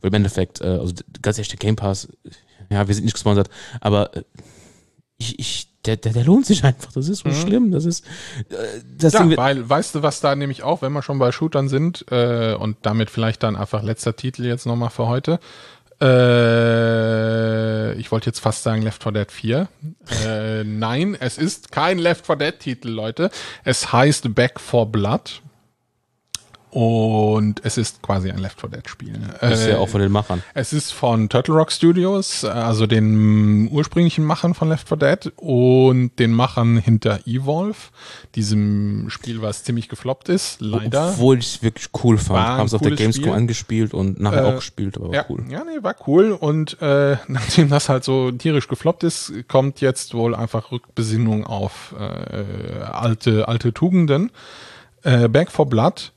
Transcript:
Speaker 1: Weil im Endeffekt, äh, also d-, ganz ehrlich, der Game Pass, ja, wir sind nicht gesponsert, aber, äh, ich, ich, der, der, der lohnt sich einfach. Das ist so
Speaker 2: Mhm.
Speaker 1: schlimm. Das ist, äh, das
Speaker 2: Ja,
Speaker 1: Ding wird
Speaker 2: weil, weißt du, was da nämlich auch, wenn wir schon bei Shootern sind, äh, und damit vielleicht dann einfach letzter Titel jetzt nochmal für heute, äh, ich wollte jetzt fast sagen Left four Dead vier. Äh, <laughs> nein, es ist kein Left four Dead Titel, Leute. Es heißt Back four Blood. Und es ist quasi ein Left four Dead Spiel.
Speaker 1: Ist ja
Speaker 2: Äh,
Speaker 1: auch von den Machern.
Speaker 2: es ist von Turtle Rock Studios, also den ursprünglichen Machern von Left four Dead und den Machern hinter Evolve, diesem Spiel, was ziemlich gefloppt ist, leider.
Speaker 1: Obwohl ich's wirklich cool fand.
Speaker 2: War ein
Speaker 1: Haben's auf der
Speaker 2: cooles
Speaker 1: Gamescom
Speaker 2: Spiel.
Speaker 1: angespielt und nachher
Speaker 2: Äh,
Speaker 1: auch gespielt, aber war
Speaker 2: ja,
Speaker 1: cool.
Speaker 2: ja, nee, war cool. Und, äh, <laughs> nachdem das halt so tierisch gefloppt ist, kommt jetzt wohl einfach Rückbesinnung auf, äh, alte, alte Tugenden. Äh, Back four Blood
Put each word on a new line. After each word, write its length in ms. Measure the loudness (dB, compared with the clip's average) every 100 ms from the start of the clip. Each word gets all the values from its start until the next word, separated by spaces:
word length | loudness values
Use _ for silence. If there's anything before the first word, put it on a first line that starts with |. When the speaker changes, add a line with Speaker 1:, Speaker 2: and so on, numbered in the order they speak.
Speaker 1:
Weil 80 | 0
im 40 |
Endeffekt, 480 | 2 2 0 -4 -4
äh, 40 | -4
also 260 | -2 -4
d-, 100 | -8 -12 -8
ganz 160 | -4 -4
ehrlich, 100 | -6
der 80 | -6
Game 180 | -2 -2
Pass, 320 | -2 -4 -8 -20 -20 -20 _ _ -6
ja, 180 | -2 0
wir 60 |
sind 120 | 0 -2
nicht 100 | -2
gesponsert, 340 | 0 2 0 -4 -16 -4
aber, 340 | 0 2 0 -6
äh, 60 | -16 -20 -20 -20 -20 _ _ _ _ _
ich, 220 | -10 -8
ich, 280 | -8 -8 -10 _ -4
der, 120 | -2
der, 160 | -2
der 100 | 0 4
lohnt 200 | 4 6
sich 180 | 4
einfach. 280 | 4 2 -6
Das 160 | -6 -4
ist 140 | -4
so 60 | -4
Speaker 2:
Mhm. 40 |
Speaker 1:
schlimm. 380 | -2 0 2 2
Das 140 | 2 -2
ist, 200 | -4 -8 -18 -16 -12 -12
äh, 40 | -8 -8 -10 -16 2
das 160 | 4
Speaker 2:
Ja, 80 | 6
Speaker 1:
Ding 80 | 6
wird 80 | 4
Speaker 2:
weil, 280 | 2 0 0
weißt 280 | 0 0 -2
du, 80 |
was 180 | -2 0
da 140 | -2 0
nämlich 260 | -4 -6
auch, 220 | -4 -4
wenn 100 | -2
wir 80 | -6
schon 160 | -4 0
bei 140 | 0
Shootern 380 | 0 -2 0 0
sind, 360 | 0 -2 -4 -4
äh, 420 | 0 0 0 -2
und 240 | -2 -4 -4
damit 260 | -2 0 -2
vielleicht 320 | -2 -2 -2
dann 140 | -4 -4
einfach 260 | -4 -4
letzter 340 | -4 -4 -4 -6
Titel 300 | -8 -6 -6
jetzt 220 | -4 -4
nochmal 240 | -4 -4
für 160 | -4 -2
heute, 320 | -2 -2 -4 -4 -20 -20 -20 _ _
äh, 1900 | 4 6 6 6 4 4 4 2 2 2 0 0 0 0 0 0 -2 -2 -4 -6
ich 140 | -4
wollte 160 | -4 -2
jetzt 120 | -4
fast 240 | -4 -2
sagen 180 | -2 -2
Left 220 | -2 -4
four 80 | -6
Dead 180 | -4 -6
vier. 360 | -6 -4 -2 -2 _ -16 -16 -8 -6 -4
Äh, 380 | -4 -4 -6
<laughs> 20 | -4
nein, 520 | -4 -2 -2 -2 -4
es 180 | -6 -4
ist 340 | -4 -4 -8
kein 260 | -2 0 2
Left 260 | 0 -2 -2
four 120 | -2
Dead 200 | -2 -4
Titel, 300 | -10 -8 -8
Leute. 400 | -6 -6 -4 -4 -4 -16 -10 -4
Es 260 | -2 0
heißt 420 | 4 4 4 0
Back 260 | 0 0 -2
four 280 | -2 0 0
Blood. 500 | 0 -2 -2 -6 -18 -20 _ _ _ _ _ _ _ _ -18 _ -20 _
Und 960 | -2 2 2 2 2 2 2 0 -2 -4
es 140 | -4
ist 240 | -4 -6
quasi 260 | -4 -4 -2
ein 80 | -6
Left 240 | -8 -10
four 80 | -14
Dead 180 | -14 -16
Spiel. 280 | -16 -14 -12 -12 -2
Speaker 1:
Ist 240 | 0 2 2
ja 40 |
Speaker 2:
Äh, 60 | 2
Speaker 1:
auch 120 | 2
von 120 | 2
den 100 | 2
Machern. 320 | 2 0 -6 -6
Speaker 2:
es 180 | -8 -4
ist 200 | -4 -6
von 360 | -2 0 2 2
Turtle 280 | 0 2 2
Rock 160 | 2
Studios, 760 | 2 4 4 2 0 -2 -4 -4
also 400 | -2 0 2 4
den 840 | 4 4 4 6 6 4 4 2
ursprünglichen 520 | 0 -2 2 2 2
Machern 300 | -2 0 0
von 160 | 0 0
Left 180 | -2 -2
four 120 | 0
Dead 320 | 2 0 -4 -12
und 720 | -2 4 6 6 6 4 0 2
den 120 | 2
Machern 460 | 4 2 2 2 2
hinter 440 | 4 2 2 -2 -4
Evolve, 500 | -6 -2 -2 -2 -6 -14 _ -20 -20 -12 -4
diesem 760 | 0 2 2 0 -2 -4 -6
Spiel, 320 | -10 -10 -8
was 220 | -6 -8
ziemlich 260 | -6 -6 -6
gefloppt 400 | -10 -8 -8 -2
ist, 320 | -2 -2 -8
leider. 480 | -4 -4 -2 -2 -2
Speaker 1:
Obwohl 300 | 2 4 4
ich's 240 | 2 -2
wirklich 260 | -2 -2 -12 -2
cool 160 | 4 4
fand. 180 | 4 0
Speaker 2:
War 140 | 2
ein 60 | 0
Speaker 1:
Haben's 160 | 0 2
auf 60 |
der 80 | 0
Speaker 2:
cooles 80 | 2
Speaker 1:
Gamescom 240 | 0 2
Speaker 2:
Spiel. 100 | 0
Speaker 1:
angespielt 600 | 0 0 -2 -4 -2 -2 0
und 240 | -2 0
nachher 240 | 0 2
Speaker 2:
Äh, 60 | 2
Speaker 1:
auch 60 | 0
gespielt, 380 | -6 -8 -8 -6
aber 100 | -6
war 80 | -4
Speaker 2:
ja, 100 | -4
Speaker 1:
cool. 160 | -8 -8
Speaker 2:
ja, 140 | -10
nee, 180 | -10 -8
war 140 | -8 -8 2
cool. 280 | 4 4
Und, 460 | 2 0 0 -2 -4
äh, 340 | 0 2 2 0
<laughs> 60 | -2
nachdem 420 | -6 0 4 6
das 180 | 4 2
halt 140 | -2
so 260 | 0 0 0
tierisch 380 | -2 0 0 -2
gefloppt 360 | -4 -2 0
ist, 300 | -2 -4 -10 -12 -2
kommt 340 | 0 0 0
jetzt 320 | -2 -2 -6
wohl 220 | -2 -2 -2
einfach 360 | -4 -6 -6
Rückbesinnung 760 | -12 _ -6 -2 0 0 0 -4
auf, 480 | -6 -6 -8 -18 -12
äh, 840 | -10 -10 -10 -8 -8 -10 -10 -10
alte, 640 | -8 -4 -2 0 2 2 2
alte 260 | 0 -2
Tugenden. 560 | 0 2 2 4 2 0 -6 -20 -20 -20 -20 -20 _
Äh, 260 | 2 4 4
Back 200 | 2 -2
four 160 | 0 0
Blood 440 | 2 0 -2 -16